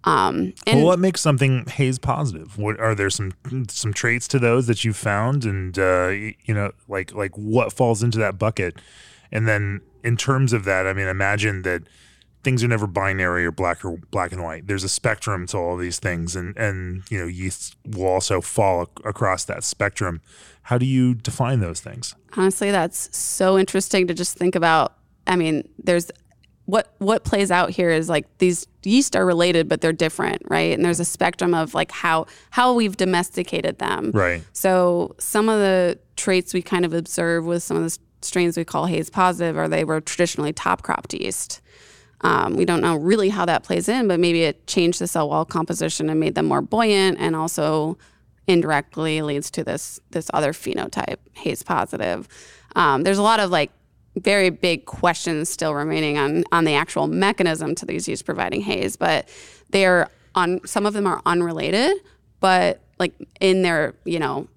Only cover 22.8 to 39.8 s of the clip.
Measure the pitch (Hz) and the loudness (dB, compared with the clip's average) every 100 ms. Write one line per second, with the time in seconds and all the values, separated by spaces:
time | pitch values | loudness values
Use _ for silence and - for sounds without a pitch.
22.8 | 170 - - - - - 190 190 190 190 | 0 -4 -8 -6 -6 0 4 4 4 0
23.8 | - 196 180 165 175 - 175 180 165 160 | 0 0 2 -2 -4 0 0 2 4 4
24.8 | 135 _ _ _ - 180 165 156 - - | 2 _ _ _ -2 0 2 -2 -4 -6
25.8 | - 175 170 - _ _ _ _ - 214 | 0 0 0 -16 _ _ _ _ 2 2
26.8 | - _ 196 220 - 208 196 175 175 185 | 2 _ 2 2 2 0 4 4 2 2
27.8 | 175 160 160 156 - _ 180 175 - _ | 4 4 2 0 -2 _ 2 2 -6 _
28.8 | 190 240 277 190 185 170 175 170 156 160 | 4 4 4 2 4 4 4 4 2 0
29.8 | 165 165 160 - 160 - - 160 165 - | 0 0 -2 0 -4 -4 -2 0 0 0
30.8 | 175 165 175 - 180 - 180 170 160 - | -2 -2 -4 0 -2 0 0 0 0 -4
31.8 | - - 175 160 160 - _ - 254 240 | -4 -2 0 0 -2 -16 _ 2 4 4
32.8 | 214 196 185 175 180 - 180 170 160 - | 2 0 0 0 0 -6 -6 -4 -4 -4
33.8 | - - - 104 90 87 - - 190 185 | -4 -4 -2 2 2 0 -8 -2 2 4
34.8 | 180 175 - - - 214 220 214 196 185 | 2 2 -4 -8 -2 0 2 2 2 2
35.8 | 175 - _ - - 185 175 185 - 180 | 2 -2 _ -6 0 0 0 -6 -2 -2
36.8 | 175 170 165 - 170 170 165 175 - 165 | 0 -2 -4 -2 0 0 -2 -4 -2 -2
37.8 | 165 - _ _ - 180 175 165 160 147 | -2 -6 _ _ -4 0 0 0 -4 -2
38.8 | 170 160 165 - 185 175 170 156 160 160 | -2 -2 -4 0 0 0 -2 -2 0 0